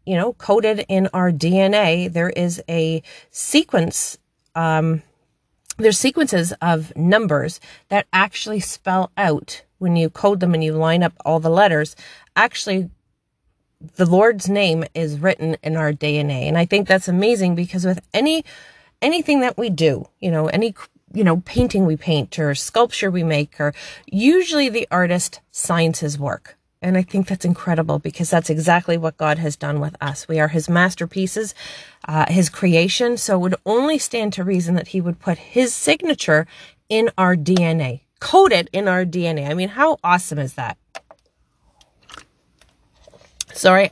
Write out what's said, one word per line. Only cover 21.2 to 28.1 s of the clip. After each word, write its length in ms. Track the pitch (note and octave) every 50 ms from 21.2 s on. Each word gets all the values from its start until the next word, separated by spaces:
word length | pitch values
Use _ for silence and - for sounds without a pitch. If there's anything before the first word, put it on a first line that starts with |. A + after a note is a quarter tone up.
| G3+
know, 180 | E3+ E3 F3+ -
painting 400 | - - A#3+ B3 B3 - F#3+ F#3+
we 120 | E3 D#3
paint 420 | D3 - F3 D#3 C#3+ - - - E3
or 160 | D#3 C#3+ C#3
sculpture 560 | - - - - A3+ A#3+ A#3 - - G3+ G3
we 100 | F3+ F3+
make, 380 | E3 D#3+ D#3 C#3+ D3 - _ -
or 160 | D3 D3 - - - - - - -
usually 640 | - - G3+ A#3+ C#4+ F4 F#4 F4 E4 D#4 D4 C#4 B3
the 180 | G#3 A#3 - -
artist 520 | F3 F3+ F3+ E3+ F3 F3+ - - - - _ _
signs 480 | - - - - E3+ E3+ E3 D#3+ - -
his 180 | D#3 D3 D3
work. 400 | C#3+ C#3+ C3+ - - - - - _ _ _ _ -
And 160 | F3 F3+ F#3+
I 60 | F#3 F#3
think 240 | - - G3 F#3
that's 180 | - F#3+ - -
incredible 540 | F3 F3 - - F3+ E3 D#3+ D#3+ D#3 D3 D3
because 300 | - D#3